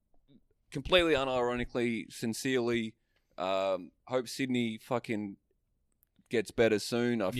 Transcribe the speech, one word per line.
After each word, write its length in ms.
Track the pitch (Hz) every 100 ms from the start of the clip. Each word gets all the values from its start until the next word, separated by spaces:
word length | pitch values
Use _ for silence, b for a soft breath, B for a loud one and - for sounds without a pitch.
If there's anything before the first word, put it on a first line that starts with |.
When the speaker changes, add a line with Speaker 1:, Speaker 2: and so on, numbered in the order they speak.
| _ _ _ - _ _ _
Speaker 1:
completely 440 | 143 - 185 170
unironically, 960 | 135 135 127 120 120 120 127 120 113 -
sincerely, 840 | - 117 110 135 131 117 120 110 - _ _ _ -
um, 560 | 92 95 98 92 87 _ -
hope 220 | 127 120
Sydney 500 | - 135 123 117 110
fucking 580 | - 123 - 107 104 98 _ _ _ _ _ _ _ _ -
gets 200 | 117 101
better 280 | - 113 107
soon. 440 | - 120 120 117
I 40 |
Speaker 2:
Yeah, 40 | 92